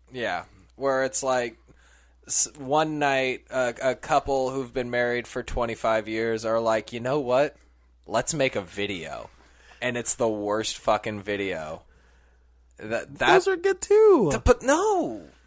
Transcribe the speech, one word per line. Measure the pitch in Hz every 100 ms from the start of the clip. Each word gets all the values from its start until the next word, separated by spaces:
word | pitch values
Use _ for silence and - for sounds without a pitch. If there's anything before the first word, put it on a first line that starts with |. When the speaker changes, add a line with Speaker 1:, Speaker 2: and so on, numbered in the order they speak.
| _
Speaker 1:
yeah, | 127 107 87 - - - -
where | 135 131
it's | 131 -
like, | 135 127 120 - _ - _ _ _ _ -
s-, | - - -
one | 131 151 156 151
night, | 143 135 131 123 -
uh, | 131 123 117
a | 131
couple | 123 - 147 - 135 131
who've | 135 123
been | 131 123
married | 123 120 120 113
for | 127
twenty-five | 117 131 117 113 113 110 107
years | 113 113 113
are | 113 113
like, | 113 110 -
"You | 117
know | 123 147
what? | 123 127 147 - _ _ _ _ -
Let's | 110 123
make | 156 131 107
a |
video," | 90 98 101 92 76 60 - - - - - -
and | 123 120
it's | 117
the | - 117
worst | 107 104 110 107 -
fucking | - 107 110 104
video. | 98 101 98 85 78 85 - _ _ _ _ _ _ _ _ -
That, | 107 113 - -
that | 123
Speaker 2:
Those | 370 381
are | 349
good | 381 370
too. | - 415 440 330 165
Speaker 1:
th-, | 135
but | - 240
no, | 247 311 427 381 226 104 - -